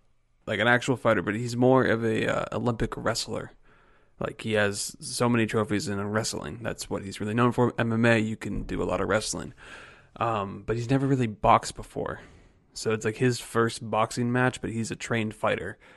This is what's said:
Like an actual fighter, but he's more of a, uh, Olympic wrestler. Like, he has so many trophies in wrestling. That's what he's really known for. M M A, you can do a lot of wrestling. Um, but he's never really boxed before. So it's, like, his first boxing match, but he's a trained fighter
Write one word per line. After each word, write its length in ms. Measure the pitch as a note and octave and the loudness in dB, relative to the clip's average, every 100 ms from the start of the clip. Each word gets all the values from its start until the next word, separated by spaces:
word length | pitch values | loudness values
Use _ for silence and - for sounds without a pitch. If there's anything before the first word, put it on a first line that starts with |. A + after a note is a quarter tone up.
| _ _ _ _ - | _ _ _ _ -6
Like 120 | G#2 | 0
an 80 | A2+ | 4
actual 300 | A#2+ - B2 | 4 2 2
fighter, 240 | A#2+ G2+ | 2 2
but 140 | F2 G#2+ | 0 -4
he's 200 | A#2+ A#2+ | -4 2
more 280 | B2+ C3 G2 | 6 6 6
of 180 | A2+ | 2
a, 220 | A2+ A2 A2+ | 0 0 0
uh, 300 | - - G#2+ | -2 -2 -2
Olympic 400 | A#2+ A#2 A2+ - | -2 -2 -4 -2
wrestler. 540 | A2 A#2 - - - - _ _ _ _ _ _ | -4 -4 -4 -8 -8 -14 _ _ _ _ _ _
Like, 220 | - - | -8 -6
he 120 | A2 | 0
has 420 | G#2+ G2+ G2+ - - | 2 2 0 -6 -10
so 280 | C3+ - A#2+ | -10 0 2
many 160 | A#2+ G#2+ | 4 2
trophies 400 | A2+ G#2+ G#2 E2+ | 0 0 -2 -2
in 120 | G2 G#2 | -4 -2
wrestling. 480 | G#2+ - F#2 - A#2+ | -2 -2 -6 -8 -8
That's 260 | A2 - - | -8 -8 -8
what 120 | G2+ | -8
he's 160 | G2 - | -8 -8
really 140 | G#2 | -2
known 180 | A#2 A#2+ | 2 2
for. 200 | A#2+ A#2+ - | 4 2 2
M 120 | A#2 | 0
M 120 | A2+ A#2 | 2 4
A, 120 | A2+ | 4
you 160 | A2 A2 | 2 -4
can 260 | G#2+ G#2 | -6 -6
do 180 | G#2+ F#2+ | -4 -4
a 40 | F2+ | -2
lot 160 | F#2 | 0
of 60 | F#2+ | 2
wrestling. 460 | G#2+ - E2+ - - - - - - _ - | 0 0 -6 -8 -14 -20 -18 -20 -20 _ -4
Um, 460 | A2+ A2 G2 G2 G2+ | -2 -2 -4 -8 -6
but 100 | A#2 | -4
he's 140 | A#2+ | 0
never 160 | C3+ C3+ | 2 2
really 180 | C3+ A2+ | 2 0
boxed 480 | G#2 A#2 A2 - - | 2 6 6 4 -8
before. 460 | - - - - - - - _ _ | -12 -8 -6 -8 -12 -20 -20 _ _
So 180 | - A2+ | -6 -2
it's, 120 | A2 A2 | 0 -2
like, 120 | A2 | 2
his 220 | B2+ A#2+ | 2 2
first 480 | - A#2 A2+ - A2+ | 0 2 2 0 -2
boxing 420 | G#2+ A2+ - A#2+ | 0 0 0 0
match, 300 | B2 B2+ - | 2 0 0
but 80 | - | -6
he's 200 | A2+ G#2+ | -4 -4
a 40 | - | -6
trained 380 | - A#2 A2 | -4 -2 -2
fighter 440 | - G#2+ G#2 - - - | -2 -2 0 -4 -10 -18